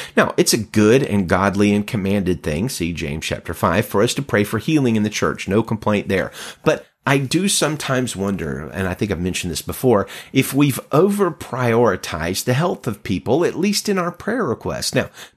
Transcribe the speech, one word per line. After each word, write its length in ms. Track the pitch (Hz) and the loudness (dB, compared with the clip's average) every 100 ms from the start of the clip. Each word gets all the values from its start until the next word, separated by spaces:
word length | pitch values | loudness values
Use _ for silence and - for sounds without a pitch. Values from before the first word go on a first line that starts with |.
| - - | -4 0
Now, 160 | - - | 2 2
it's 180 | 117 | 2
a 40 | 120 | 0
good 460 | 101 110 104 117 | 0 4 6 6
and 260 | - 101 87 | 4 0 2
godly 420 | 92 98 95 104 | 2 2 2 2
and 160 | 104 104 | 2 0
commanded 560 | 107 95 101 90 82 | -2 0 0 0 -2
thing, 240 | 85 76 123 | -2 -2 -4
see 240 | - 87 | -2 -4
James 340 | 78 78 78 - | -4 -6 -6 -6
chapter 280 | - - | -6 -8
five, 320 | 82 101 87 - | -2 2 2 2
for 160 | 101 | 2
us 140 | 117 - | 2 0
to 80 | |
pray 200 | - 104 | 0 0
for 140 | 104 113 | 0 -2
healing 400 | - 156 127 113 | 0 2 4 2
in 60 | |
the 60 | 107 | 0
church. 380 | - 85 69 - | 0 -2 -2 0
No 160 | 101 | 0
complaint 460 | 110 107 - 104 87 | 0 -2 0 0 2
there. 220 | 95 71 - - - - | 0 -2 -8 -16 -4 0
But 200 | 120 - _ | 0 -4 _
I 140 | - 143 | 0 0
do 300 | 131 165 196 | 0 0 0
sometimes 680 | - 151 151 - 127 127 92 | 0 0 -2 -2 -2 -2 -4
wonder, 540 | 98 95 78 67 76 | -4 -4 -6 -8 -8
and 160 | 80 92 | -6 -4
I 60 | |
think 160 | 90 104 | -2 -2
I've 100 | 85 | -2
mentioned 300 | 90 90 90 | -2 -2 -4
this 140 | 80 | -6
before, 420 | - - 131 107 95 - - | -6 0 4 4 2 -8 -2
if 200 | 131 131 | 0 2
we've 260 | 135 147 - - | 2 2 0 0
over-prioritized 1500 | 139 196 202 185 151 - 127 123 113 117 90 - 82 82 95 | 2 4 2 -2 -2 -8 -4 0 4 2 2 -4 -4 -4 -2
the 100 | - | 0
health 320 | 123 175 196 131 | 0 0 -2 -6
of 160 | 101 | -8
people, 420 | - 92 - 139 | -4 -4 0 2
at 140 | 160 92 | 0 0
least 320 | 202 208 - | 0 0 0
in 80 | 190 | -2
our 140 | 170 | -2
prayer 340 | 170 - 247 170 | -6 -6 -4 -4
requests. 480 | 107 95 67 - | -4 -6 -6 -2
Now, 160 | 127 92 - - | -2 -4 -8 -20